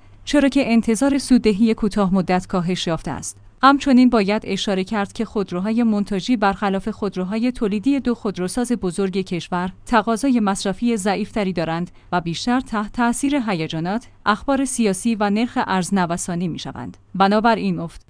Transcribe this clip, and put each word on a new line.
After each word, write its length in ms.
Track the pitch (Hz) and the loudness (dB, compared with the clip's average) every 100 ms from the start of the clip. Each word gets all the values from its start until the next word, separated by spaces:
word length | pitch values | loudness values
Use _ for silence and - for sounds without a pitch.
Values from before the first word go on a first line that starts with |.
| - - | -20 -18
چرا 240 | - 294 277 | 0 2 4
که 240 | 285 226 | 2 2
انتظار 460 | 226 220 220 277 285 | 2 2 2 2 2
سوددهی 560 | - 247 220 196 226 | 4 4 4 4 2
کوتاه 400 | 220 208 214 190 | 2 0 2 2
مدت 320 | 190 175 180 - | 2 2 0 0
کاهش 400 | 190 170 180 - | -2 0 -2 -2
یافته 240 | 160 - | -4 -4
است. 260 | - - - - - | -8 -10 -14 -20 2
همچنین 480 | 262 277 285 247 254 | 4 4 4 6 6
باید 320 | 226 196 214 | 6 2 0
اشاره 400 | - 190 - 190 | -2 -4 -2 -2
کرد 280 | 185 214 196 | -2 -4 -4
که 120 | - | -6
خودروهای 580 | 214 220 190 180 208 226 | -6 -4 -4 -4 -2 0
منتاژی، 540 | 226 208 202 196 - 233 | 2 0 -2 -4 -2 0
برخلاف 520 | 202 196 202 196 220 | 0 0 -2 -2 -4
خودروهای 640 | - 202 185 180 220 247 | -6 -6 -4 -4 -2 -2
تولیدی 480 | 247 214 208 233 277 | -2 -2 -2 0 0
دو 140 | 247 | 0
خودروساز 580 | 233 214 220 185 254 240 | -2 -4 -4 -4 -2 -2
بزرگ 400 | 226 185 170 196 | -2 -2 -2 -2
کشور، 600 | 190 185 175 - 180 185 - - | -2 -4 -6 -4 -4 -6 -8 0
تقاضای 540 | 226 208 226 277 240 | 2 2 0 2 2
مصرفی 560 | 202 196 196 185 240 226 | 2 0 -2 -2 0 0
ضعیف‌تری 560 | 202 190 208 220 190 | 0 -2 -2 -2 -2
دارند 380 | 180 160 165 175 - - | -2 -2 -2 -6 -10 -4
و 80 | 180 | -4
بیشتر 400 | 170 160 247 254 | -2 -4 0 0
تحت 320 | 262 214 208 | 0 -4 -4
تأثیر 440 | - 240 226 285 285 220 | 0 0 0 0 0 0
هیجانات، 600 | 175 160 160 170 220 - - - | -2 -2 -4 -2 -4 -6 -6 -2
اخبار 380 | 208 - 269 | -2 0 0
سیاسی 500 | 269 - 214 190 233 | 0 0 0 0 -2
و 160 | 214 208 | 0 0
نرخ 280 | 208 240 254 - | 0 -2 -2 -2
ارز 280 | 190 170 | 0 0
نوسانی 540 | 196 170 175 - 175 180 | 0 0 -2 -4 -4 -4
می‌شوند. 480 | - 139 120 123 - _ | -6 -10 -10 -12 -14 _
بنابراین، 640 | 180 196 214 233 214 190 165 | 0 4 4 4 2 0 -4
افت 280 | 165 - | -6 -10